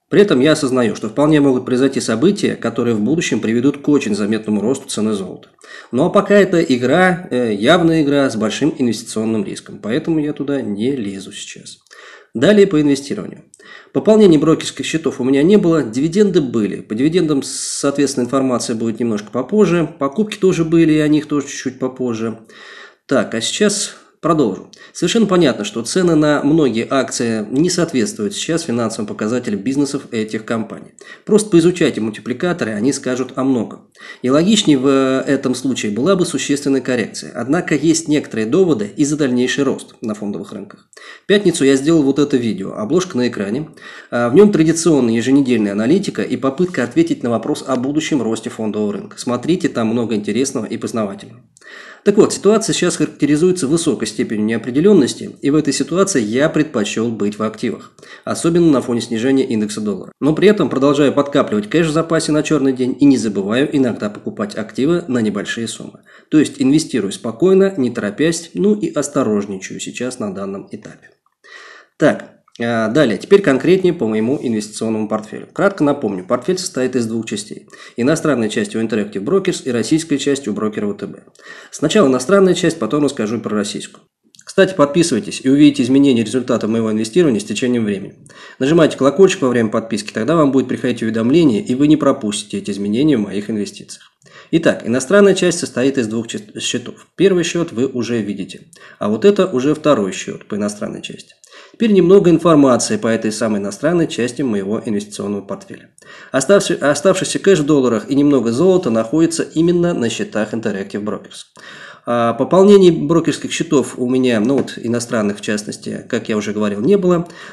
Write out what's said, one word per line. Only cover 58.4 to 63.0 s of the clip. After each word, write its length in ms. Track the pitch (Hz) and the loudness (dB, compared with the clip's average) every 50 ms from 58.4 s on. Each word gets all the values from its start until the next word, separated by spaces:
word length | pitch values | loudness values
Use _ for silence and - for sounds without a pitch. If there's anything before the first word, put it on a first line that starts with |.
| - 170 165 175 175 165 | 0 2 2 4 4 6
на 100 | 143 123 | 4 4
фоне 200 | 117 127 120 117 | 2 0 -2 -4
снижения 440 | 113 - 117 110 113 135 135 135 131 | -2 -4 -4 -2 0 2 2 2 2
индекса 360 | - 120 107 107 104 - 113 | 0 0 -2 -2 -2 -4 -6
доллара. 320 | 107 104 98 92 - - - - | -4 -4 -6 -6 -8 -14 -10 -2
Но 120 | 135 143 156 | 0 0 2
при 140 | 160 160 208 | 4 4 4
этом 220 | 208 208 156 120 | 4 4 2 0
продолжаю 420 | 123 127 135 143 143 139 147 131 | 0 2 2 2 4 4 2 2
подкапливать 580 | - 143 139 - - 139 113 - 107 104 104 - | 2 2 -2 0 0 0 0 0 0 -4 -4 0
кэш 180 | - 156 165 156 | 0 0 0 2
в 40 | |
запасе 400 | 147 165 156 165 165 160 156 - | 0 -2 0 0 0 -2 0 0
на 120 | 151 151 147 | 0 0 0
чёрный 280 | - 156 143 135 135 | 0 0 2 2 0
день 240 | 127 123 127 123 - | 0 0 -2 -2 0
и 60 | - | 4